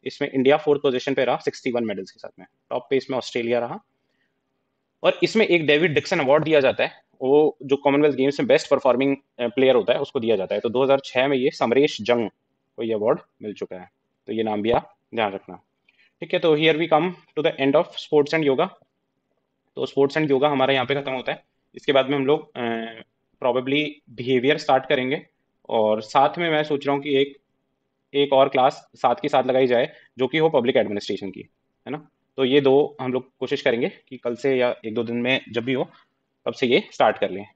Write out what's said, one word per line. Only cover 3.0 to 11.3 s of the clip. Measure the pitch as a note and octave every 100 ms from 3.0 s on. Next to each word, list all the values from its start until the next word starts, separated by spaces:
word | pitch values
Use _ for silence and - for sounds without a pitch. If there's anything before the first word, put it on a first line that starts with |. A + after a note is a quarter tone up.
| B2+ C3
Australia | - B2 A#2 A#2+
रहा। | A#2+ F3+ _ _ _ _ _ _ _ _ _ _ _ _
और | F3 -
इसमें | E3+ A3 G#3+
एक | F3 D3
David | D3 F3
Dixon | D3 - F3+
award | C3+ D3
दिया | D3+ D#3
जाता | C3 -
है, | B2 - _ _
वो | C3 D3 D3+ -
जो | C#3+ C#3
Commonwealth | C#3+ C#3+ D3+ C3
Games | C3+ C#3+
में | B2+
best | C#3+ -
performing, | C3+ C3 A#2+ C#3 C#3 _ -
अ, | A#2+
player | - C3 B2+
होता | G2+
है | D#3
उसको | C#3 C3+
दिया | A2+ G#2+
जाता | F2+ G#2
है। |
तो | A#2+
दो | A#2
हज़ार | C3+ C#3 -
छह | B2+
में | C3+